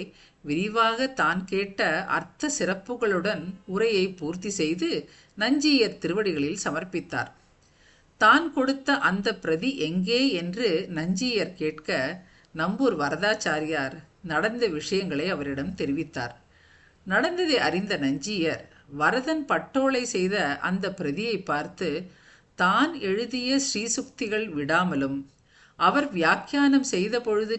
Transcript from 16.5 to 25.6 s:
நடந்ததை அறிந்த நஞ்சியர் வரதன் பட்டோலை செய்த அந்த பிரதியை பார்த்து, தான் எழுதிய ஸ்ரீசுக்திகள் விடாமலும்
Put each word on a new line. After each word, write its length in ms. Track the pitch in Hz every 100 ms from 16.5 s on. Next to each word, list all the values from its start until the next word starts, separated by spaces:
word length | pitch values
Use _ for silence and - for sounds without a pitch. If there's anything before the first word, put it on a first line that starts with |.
| _ - - - _ 190
நடந்ததை 500 | 202 320 359 339 247
அறிந்த 340 | 143 175 208 175
நஞ்சியர் 640 | 135 151 208 208 160 123 - - -
வரதன் 520 | 143 156 240 277 320 277
பட்டோலை 580 | 170 - 269 269 254
செய்த 320 | 240 196 185 202 147 143
அந்த 240 | 180 190 190
பிரதியை 440 | 190 151 151 233 202
பார்த்து, 480 | 175 147 147 - 180 151 180 - - - _ -
தான் 340 | 185 214 311 320
எழுதிய 600 | 196 196 240 254 247 269
ஸ்ரீசுக்திகள் 880 | 269 208 226 277 262 - 220 214 214
விடாமலும் 680 | 147 143 165 180 139 135 139 - _ _ _